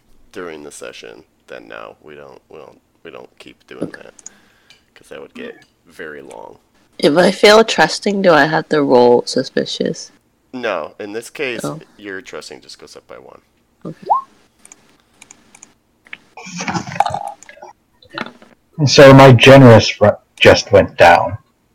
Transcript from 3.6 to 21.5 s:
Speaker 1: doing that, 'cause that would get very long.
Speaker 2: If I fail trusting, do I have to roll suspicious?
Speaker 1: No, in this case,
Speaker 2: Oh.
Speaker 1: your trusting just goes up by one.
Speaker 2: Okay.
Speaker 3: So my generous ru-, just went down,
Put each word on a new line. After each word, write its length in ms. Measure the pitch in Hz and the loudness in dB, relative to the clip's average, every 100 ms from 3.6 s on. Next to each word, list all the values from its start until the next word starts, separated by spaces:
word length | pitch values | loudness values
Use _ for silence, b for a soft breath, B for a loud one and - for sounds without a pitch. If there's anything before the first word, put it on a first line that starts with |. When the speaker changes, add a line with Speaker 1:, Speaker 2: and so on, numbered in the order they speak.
| _ | _
Speaker 1:
doing 220 | 64 - | -16 -16
that, 220 | - - _ b b b b b b b _ | -16 -20 _ b b b b b b b _
'cause 140 | _ | _
that 120 | 71 | -20
would 120 | 71 | -20
get 320 | - - - _ _ _ | -20 -20 -20 _ _ _
very 360 | 82 80 73 | -20 -20 -20
long. 360 | 67 55 - - _ _ _ - | -20 -20 -20 -20 _ _ _ -4
Speaker 2:
If 180 | 175 147 | -2 0
I 140 | 202 | -2
fail 320 | 190 208 214 220 | 2 2 2 2
trusting, 560 | - 208 - 208 196 | -2 -4 -4 -8 -4
do 80 | 190 | 0
I 140 | 156 151 | 0 0
have 240 | 160 - | -4 -6
to 120 | 151 | -6
roll 420 | 139 123 123 120 - | 0 2 2 0 -2
suspicious? 880 | 127 131 - 131 - - - - _ _ _ _ | -8 -8 -8 -8 -8 -10 -10 -18 _ _ _ _
Speaker 1:
No, 420 | 127 117 90 76 - | -12 -10 -10 -12 -16
in 120 | 104 | -16
this 180 | 107 117 | -16 -16
case, 320 | - 135 120 143 | -14 -12 -12 -14
Speaker 2:
Oh. 140 | 156 - _ | -16 -20 _
Speaker 1:
your 240 | 101 95 | -18 -18
trusting 400 | 90 78 - 67 | -18 -20 -20 -20
just 180 | - - | -20 -20
goes 160 | 76 - | -20 -20
up 100 | - | -20
by 120 | 60 | -20
one. 220 | 64 - _ _ _ _ - | -20 -20 _ _ _ _ -20
Speaker 2:
Okay. 220 | - - 1077 1047 _ _ _ _ _ _ _ _ _ _ _ _ _ _ _ _ _ _ - _ - - - - - - - - - - - - - - _ _ _ _ - - - _ _ _ - 131 | -14 -8 -8 -10 _ _ _ _ _ _ _ _ _ _ _ _ _ _ _ _ _ _ -20 _ -20 -20 -16 -12 -12 -8 -6 -6 -8 -14 -20 -20 -20 -20 _ _ _ _ -18 -18 -20 _ _ _ -6 0
Speaker 3:
So 260 | - 135 | 6 8
my 180 | 135 135 | 8 6
generous 640 | 117 135 139 127 110 - - | 6 6 8 8 6 2 -2
ru-, 120 | 104 - _ - | -2 -2 _ 0
just 320 | 107 95 - | 2 2 2
went 260 | 101 85 - | 0 0 2
down, 400 | 87 82 82 95 _ | 2 2 -2 -12 _